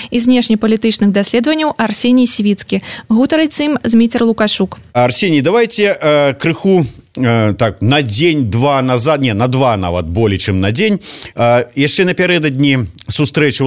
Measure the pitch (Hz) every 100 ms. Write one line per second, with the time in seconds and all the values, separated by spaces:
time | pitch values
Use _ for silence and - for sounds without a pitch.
0 | - 247 240 254 240 220 220 220 233 202
1 | 202 202 202 240 285 311 311 - 220 208
2 | 240 254 240 - 208 196 - 196 - -
3 | - 226 269 311 311 - 294 285 226 226
4 | 233 240 233 220 214 - 190 - - 120
5 | 123 120 196 151 139 226 233 214 208 -
6 | 156 147 139 127 165 165 196 185 143 -
7 | - - 123 117 107 101 117 - 104 143
8 | 123 104 170 156 117 117 143 135 127 123
9 | 131 147 127 101 131 131 135 104 90 87
10 | 82 85 113 95 - 95 95 110 214 202
11 | - - - - 117 120 120 139 143 -
12 | 190 180 180 175 151 131 143 135 104 -
13 | - - 147 - 147 131